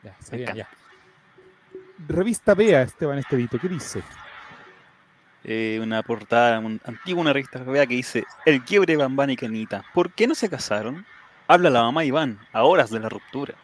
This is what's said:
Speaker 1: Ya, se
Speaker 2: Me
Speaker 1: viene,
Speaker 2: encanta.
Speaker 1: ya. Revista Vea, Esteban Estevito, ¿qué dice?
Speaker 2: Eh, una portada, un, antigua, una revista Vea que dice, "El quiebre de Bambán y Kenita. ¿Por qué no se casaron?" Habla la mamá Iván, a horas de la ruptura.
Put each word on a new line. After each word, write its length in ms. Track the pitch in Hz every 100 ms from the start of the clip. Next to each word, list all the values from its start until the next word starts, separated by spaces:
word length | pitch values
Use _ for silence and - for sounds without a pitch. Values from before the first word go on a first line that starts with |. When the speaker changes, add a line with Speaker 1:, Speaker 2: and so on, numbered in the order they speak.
Speaker 1:
Ya, 120 | 104 -
se 120 | -
Speaker 2:
Me 60 | -
Speaker 1:
viene, 140 | 120
Speaker 2:
encanta. 180 | 110 101 _ _ _ _ _ _ _ _ _ _
Speaker 1:
ya. 20 | - - - 151
Revista 460 | 165 202 233 -
Vea, 280 | 196 220 151
Esteban 380 | 123 - 151 139
Estevito, 400 | 131 131 120 123
¿qué 80 | 185
dice? 320 | 175 - 101 - - - - - - - _ _ _ _ _ _ _
Speaker 2:
Eh, 360 | - 113 110 110
una 220 | 110 113
portada, 560 | 110 113 107 117 120 113
un, 200 | 110 107 -
antigua, 360 | 117 185 175
una 120 | 160
revista 260 | 139 135 131
Vea 260 | 127 139 135
que 80 | 123
dice, 300 | 123 120 - - -
"El 180 | 139
quiebre 300 | 123 202 175
de 40 | 156
Bambán 320 | 135 135 139
y 40 | 127
Kenita. 480 | 120 110 110 98 -
¿Por 180 | - 175
qué 140 | - 233
no 80 | 320
se 140 | 208
casaron?" 560 | 139 - 104 107 156 208 - _ _ -
Habla 220 | 175 180
la 120 | 123
mamá 240 | 117 147 151
Iván, 340 | 143 147 104 -
a 100 | 110
horas 260 | 131 180 117
de 80 | 113
la 100 | 110
ruptura. 460 | 101 - 131 143 -